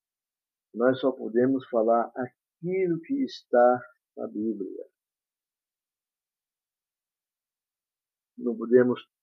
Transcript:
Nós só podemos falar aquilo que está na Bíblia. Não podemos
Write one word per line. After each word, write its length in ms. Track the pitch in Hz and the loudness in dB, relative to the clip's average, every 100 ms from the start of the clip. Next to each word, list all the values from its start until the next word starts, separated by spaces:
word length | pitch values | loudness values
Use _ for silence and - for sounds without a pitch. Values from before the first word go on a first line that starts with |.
| _ _ _ _ _ _ _ | _ _ _ _ _ _ _
Nós 260 | 104 123 127 | -2 0 2
só 120 | 120 | -2
podemos 560 | - 113 113 127 135 - | -4 -2 0 2 0 -2
falar 420 | 117 110 117 113 - | 0 2 2 0 -6
aquilo 840 | 127 _ _ _ 170 185 180 165 | -10 _ _ _ -6 -2 -2 -4
que 220 | - 139 | -4 -4
está 580 | 127 - - 123 123 127 - _ _ - | -4 -8 0 4 4 4 -4 _ _ -14
na 120 | 117 | -10
Bíblia. 580 | 110 110 101 92 - - _ _ _ _ _ _ _ _ _ _ _ _ _ _ _ _ _ _ _ _ _ _ _ _ _ _ _ _ _ _ _ _ _ _ - | -6 -6 -6 -8 -12 -18 _ _ _ _ _ _ _ _ _ _ _ _ _ _ _ _ _ _ _ _ _ _ _ _ _ _ _ _ _ _ _ _ _ _ -10
Não 180 | 123 113 | -8 -6
podemos 460 | 113 123 123 120 - _ | 4 4 4 0 -8 _